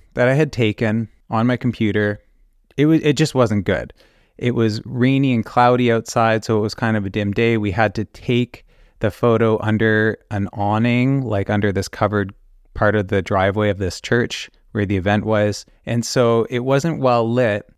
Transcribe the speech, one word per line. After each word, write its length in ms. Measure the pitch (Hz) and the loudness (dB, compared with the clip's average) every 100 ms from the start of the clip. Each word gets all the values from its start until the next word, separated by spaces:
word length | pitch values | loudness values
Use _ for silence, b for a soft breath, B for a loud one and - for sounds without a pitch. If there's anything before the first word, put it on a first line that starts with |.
| _ - | _ -2
that 120 | 123 | 0
I 60 | |
had 180 | 139 151 | 2 0
taken 580 | - 110 - 110 113 110 _ - | 0 -2 0 -2 -2 -4 _ -6
on 160 | 113 123 | -2 0
my 120 | 120 | 0
computer. 640 | 123 - 110 104 104 104 _ _ _ _ _ - | -4 -2 -2 0 -2 -4 _ _ _ _ _ -2
It 120 | 151 | 2
was, 140 | 160 | 2
it 140 | 151 143 | 2 0
just 180 | 151 131 | 0 2
wasn't 300 | 117 104 92 | 2 0 0
good. 280 | 78 58 b b b b - | -2 -4 b b b b -6
It 160 | 123 120 | -4 0
was 260 | 113 107 | 0 -2
rainy 480 | - 127 127 135 139 | -6 0 2 2 2
and 120 | 120 - | 0 0
cloudy 460 | 127 123 123 123 | 2 4 4 2
outside, 520 | 113 - 123 113 113 | 0 -2 0 2 0
so 140 | - 110 | 0 -2
it 40 | |
was 120 | 107 | -2
kind 240 | - 117 110 | -2 -2 -2
of 80 | 95 | -2
a 40 | |
dim 240 | 107 101 | -4 -2
day. 240 | 101 117 113 | 0 0 0
We 140 | 104 | 0
had 220 | 90 107 113 | 0 0 -2
to 100 | 101 | -8
take 600 | - - 120 123 - - _ - _ | -8 -2 0 -2 -8 -20 _ -20 _
the 120 | 107 | -4
photo 460 | - 120 113 113 110 | 0 2 2 2 2
under 560 | 107 107 110 107 110 - - | 0 2 2 2 2 -2 -6
an 200 | 104 98 | -6 -4
awning, 720 | - 101 107 120 120 127 139 | -4 -2 0 2 2 2 0
like, 280 | 123 101 98 | -2 -4 -2
under 220 | 104 101 | 0 0
this 160 | 95 - | -2 -4
covered 460 | - 104 104 98 - _ _ _ | -2 -2 0 -2 -8 _ _ _
part 220 | - 107 104 | 0 2 2
of 120 | 95 | 0
the 140 | 101 | -2
driveway 480 | - 98 98 101 104 | 0 2 2 2 0
of 80 | 95 | 0
this 240 | 92 - | -4 -6
church 480 | - 120 117 - - _ _ | -2 0 0 -6 -14 _ _
where 120 | 110 98 | -4 -2
the 120 | 98 | 0
event 280 | 90 104 104 | 0 0 0
was. 400 | 107 104 101 - b - | 0 0 -2 -12 b -6
And 200 | 120 113 | -4 -2
so 400 | 135 117 117 107 | 0 2 2 0
it 100 | 123 | -4
wasn't 400 | 127 139 165 143 | 0 0 0 0
well 300 | 131 120 113 | 0 2 0
lit. 360 | 123 120 104 - | 0 0 -2 -6